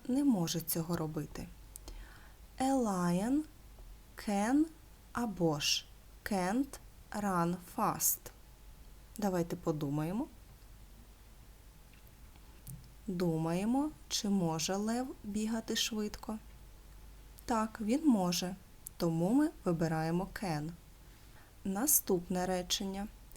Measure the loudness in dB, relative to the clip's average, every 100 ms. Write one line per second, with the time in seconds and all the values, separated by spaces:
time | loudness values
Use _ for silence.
0 | -2 2 4 4 4 0 -2 -2 0 0
1 | -2 -4 -6 -8 -12 -14 -18 -16 -14 -14
2 | -14 -16 -20 -20 -14 -2 2 4 4 2
3 | 4 4 4 2 0 -8 -20 -18 -18 -18
4 | -18 -10 -2 0 4 4 2 -2 -20 -20
5 | -10 -4 -4 2 2 2 2 0 -2 -18
6 | -20 -12 -2 0 2 2 0 -4 -18 -20
7 | -12 -4 0 4 2 0 -4 -2 0 2
8 | 0 0 -4 -18 -20 -20 -20 -20 -20 -20
9 | -16 -4 0 2 0 -2 -2 -2 0 -2
10 | -2 -2 -6 -10 -20 -20 -20 -20 -20 -20
11 | -20 -20 -20 -20 -20 -20 -20 -20 -20 -20
12 | -20 -20 -20 -20 -20 -20 -16 -16 -16 -14
13 | -6 0 2 2 0 0 2 2 0 -4
14 | -6 -4 0 2 2 0 0 0 0 -2
15 | -4 -8 -6 -2 -2 -2 -2 -2 -2 -2
16 | -4 -6 -8 -8 -10 -20 -20 -20 -20 -20
17 | -18 -20 -20 -12 0 2 2 -2 0 4
18 | 6 6 6 2 -2 -6 -14 -18 -14 -2
19 | 2 4 4 6 4 2 0 2 2 2
20 | 2 0 -2 -4 -2 -2 -4 -8 -16 -20
21 | -20 -20 -20 -20 -20 -10 -4 0 4 4
22 | 4 0 2 -2 0 0 -2 -4 -4 -6
23 | -8 -12 -20